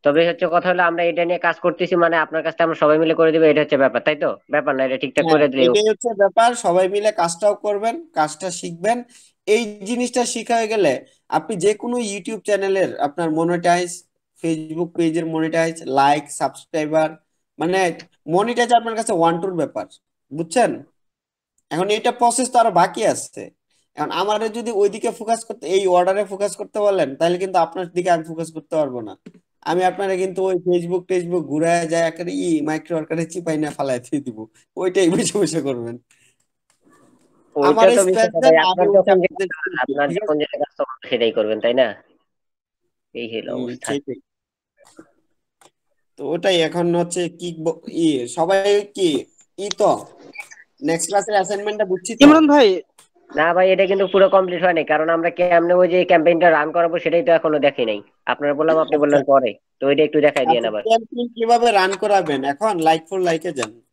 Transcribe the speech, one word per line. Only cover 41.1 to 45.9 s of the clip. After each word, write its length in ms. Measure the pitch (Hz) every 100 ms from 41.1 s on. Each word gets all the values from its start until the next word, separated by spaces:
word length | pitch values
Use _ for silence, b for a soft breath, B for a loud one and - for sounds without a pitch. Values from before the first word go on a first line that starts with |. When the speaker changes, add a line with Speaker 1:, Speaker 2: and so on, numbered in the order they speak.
Speaker 1:
সেটাই 220 | 123 117 113
করবেন, 200 | 107 110
তাই 100 | 117 127
না? 80 | 120 101 _ _ _ _ _ _ _ _ _ _ _
এই 120 | - 117
হলো 180 | 113 -
Speaker 2:
হুম, 100 | 98
Speaker 1:
অবস্থা। 260 | 120 127 -
Speaker 2:
সেটাই। 260 | 143 143 127 _ _ _ _ _ _ _ - - _ _ _ _ _ _ _ _